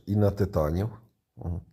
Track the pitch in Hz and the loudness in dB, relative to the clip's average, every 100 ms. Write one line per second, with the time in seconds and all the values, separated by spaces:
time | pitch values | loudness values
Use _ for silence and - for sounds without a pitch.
0 | - 104 101 98 95 85 76 85 110 107 | -2 2 2 2 0 0 0 0 -4 -6
1 | - _ _ - - 85 - | -20 _ _ -12 -8 -8 -10